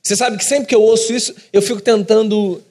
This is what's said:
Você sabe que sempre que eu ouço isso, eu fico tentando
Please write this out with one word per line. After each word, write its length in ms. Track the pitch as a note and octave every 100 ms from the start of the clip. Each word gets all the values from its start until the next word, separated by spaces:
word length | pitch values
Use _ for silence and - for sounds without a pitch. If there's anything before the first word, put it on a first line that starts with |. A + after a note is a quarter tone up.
| -
Você 80 | G3+
sabe 220 | B3 G#3
que 60 |
sempre 240 | - C#4+ -
que 60 |
eu 60 | A#3
ouço 320 | A3 A3+ A3+
isso, 220 | A#3+ - - _
eu 80 | G3+
fico 220 | G3+ G#3+
tentando 800 | A#3+ A3 F#3+ G#3+ A3 G#3+ G3 F3 _